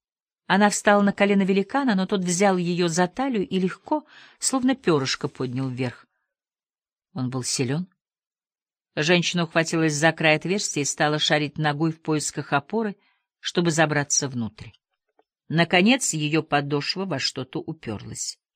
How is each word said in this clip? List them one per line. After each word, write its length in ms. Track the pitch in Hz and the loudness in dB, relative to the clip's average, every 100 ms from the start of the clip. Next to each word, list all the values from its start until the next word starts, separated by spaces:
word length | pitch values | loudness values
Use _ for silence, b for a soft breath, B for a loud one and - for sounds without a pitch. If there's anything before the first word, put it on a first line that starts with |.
| _ _ _ _ - | _ _ _ _ 0
Она 160 | 185 208 | 4 4
встала 320 | - - 202 | 2 4 4
на 120 | 202 | 4
колено 300 | - 202 202 | 2 2 4
великана, 520 | 190 196 196 277 269 | 4 2 0 0 0
но 120 | 190 185 | 0 0
тот 160 | 208 | -2
взял 340 | 180 175 202 185 | 0 2 2 2
её 320 | 175 175 175 | 0 0 0
за 180 | 160 180 | 2 0
талию 400 | - 277 226 180 | 0 -4 -2 -2
и 140 | 185 | 0
легко, 440 | 185 - - 202 - B B B | -2 -4 -4 -4 -4 B B B
словно 340 | - 262 254 | -2 0 2
пёрышко, 540 | 269 - 151 131 - 135 | 0 2 2 2 -2 -6
поднял 400 | - 131 127 135 | -6 -6 -4 -4
вверх. 380 | 123 127 - _ _ _ _ _ _ _ _ _ _ _ | -4 -6 -6 _ _ _ _ _ _ _ _ _ _ _
Он 160 | 185 127 | -6 -4
был 140 | 131 | -4
силён. 420 | 123 - 127 147 185 _ _ _ _ _ _ _ _ _ _ - | -4 -2 -2 -2 -6 _ _ _ _ _ _ _ _ _ _ -4
Женщина 480 | 156 180 170 175 | 0 2 2 -2
ухватилась 500 | 165 165 165 165 160 | -2 0 0 2 0
за 160 | 147 165 | 2 2
край 240 | 160 160 | 2 2
отверстия 480 | 151 165 202 - - | 2 0 -4 -4 -4
и 20 | 139 | -4
стала 340 | - 151 151 | 0 0 0
шарить 360 | - 151 147 - | 0 0 0 -2
ногой 360 | 151 147 160 | -2 0 -2
в 100 | 156 | -2
поисках 500 | - 156 - - 139 | -2 -2 -2 -8 -2
опоры, 440 | 143 - 220 214 190 _ _ _ _ | -2 -2 -4 -4 -8 _ _ _ _
чтобы 320 | - - 170 | -8 0 0
забраться 580 | 156 151 147 139 - 143 | 2 2 2 -2 -2 -2
внутрь. 420 | 123 110 - 113 - _ _ _ _ _ _ - | -4 -6 -8 -20 -20 _ _ _ _ _ _ -4
Наконец 640 | 151 170 180 196 262 - | 0 2 4 4 2 0
её 280 | 156 151 156 | -2 0 0
подошва 600 | 156 147 143 151 147 185 | 0 -2 0 -4 -4 -6
во 160 | 196 139 | -6 -4
что-то 400 | - - 131 120 | -6 -6 -8 -8
упёрлась. 760 | - 160 - 101 117 113 - - _ | -8 -10 -8 -10 -10 -10 -10 -12 _